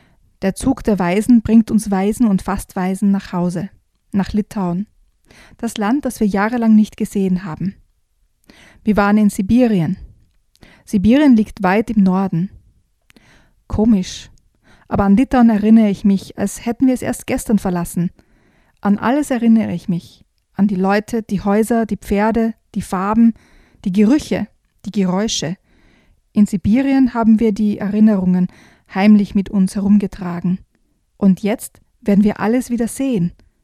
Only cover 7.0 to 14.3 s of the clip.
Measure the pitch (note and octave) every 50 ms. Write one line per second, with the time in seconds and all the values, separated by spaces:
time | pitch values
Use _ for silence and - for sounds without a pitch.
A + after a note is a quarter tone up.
7 | A3 - - G#3 F#3+ F#3+ F#3 F3+ F#3+ E3 D#3 - D#3+ G3 G3+ _ _ _ _ _
8 | _ _ _ _ _ _ _ _ _ _ - _ - - _ _ _ A3 G3+ G3
9 | G3+ G3+ G#3 G#3+ G#3+ G3+ - - G3 F#3+ A3+ B3 B3+ A#3 G#3+ F3+ E3 - F#3 -
10 | - - - _ _ _ _ _ _ _ _ _ - - _ _ _ - - G#3
11 | F#3 G#3 A#3+ C#4+ D#4 C#4+ B3 A3 G#3+ - - - G3+ F#3 F#3+ G#3+ A#3 - A3+ G#3+
12 | F#3+ F#3 F3+ F#3+ G3 F#3+ - E3 F3+ G3+ - - _ _ _ _ _ _ _ _
13 | _ _ _ _ _ _ _ _ _ _ _ _ _ _ - - G#3+ A#3 A3+ F#3+
14 | F3+ - - - - -